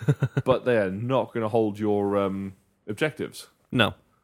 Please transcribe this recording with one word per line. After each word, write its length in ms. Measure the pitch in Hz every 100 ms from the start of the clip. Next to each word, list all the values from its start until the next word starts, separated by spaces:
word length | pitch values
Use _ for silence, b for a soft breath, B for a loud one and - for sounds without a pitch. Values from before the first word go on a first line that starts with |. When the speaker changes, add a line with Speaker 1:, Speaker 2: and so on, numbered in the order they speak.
| - -
Speaker 1:
<laughs> 280 | 139 - -
Speaker 2:
But 180 | 123
they 140 | 127 113
are 120 | 95
not 420 | 95 120 131 -
gonna 160 | 120 110
hold 280 | 113 107 104
your, 400 | 107 104 101 101
um, 360 | 98 98 98 - _ _ -
objectives. 600 | 107 156 - 71 - - _ _
Speaker 1:
No. 240 | 127 101 - _ _